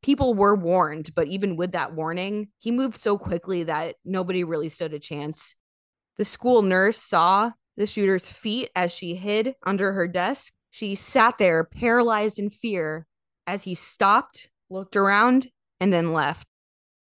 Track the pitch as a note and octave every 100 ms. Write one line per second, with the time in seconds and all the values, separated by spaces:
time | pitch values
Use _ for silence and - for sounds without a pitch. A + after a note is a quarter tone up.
0 | - C#4 C4+ G#3 G3+ G#3 E3+ F3+ D#3 D#3
1 | D#3 E3+ D3+ F#3+ G3+ E3 F3+ F3+ C3+ D#3+
2 | D#3+ F3 F#3+ G#3 G#3 _ A3+ A#3+ C4 -
3 | A3 G3+ - F3 F#3 F3+ E3 D#3 E3 -
4 | - F#3+ F3+ F#3 F3 D#3+ D#3 - D#3+ D3+
5 | - D3 D3 D#3 - - _ _ _ _
6 | _ - G3+ - A#3+ B3 G3 F#3 G3 A3+
7 | - F3 E3+ G3 A3+ - _ - G#3 -
8 | G3 F#3 - - G#3+ A3+ - F#3 F3 -
9 | F3+ F3+ G3+ G#3 A3+ C4 F#3 G3 G3 G3
10 | F3 F3+ F#3 C#4 - - _ - G#3 G3
11 | - - A3+ B3 F#3+ D#3+ E3 - A#3 A#3+
12 | A#3 G#3+ G#3+ G#3 G#3 - A#3 F#3+ D#3 D#3
13 | E3 _ _ _ - G3 F#3+ F3+ - -
14 | G3 A3 - - - _ - F#3 G3 G#3
15 | G3 G3+ A#3+ B3+ - _ _ - F#3+ F3
16 | E3+ D#3+ C#3+ D#3 - _ _ _ _ _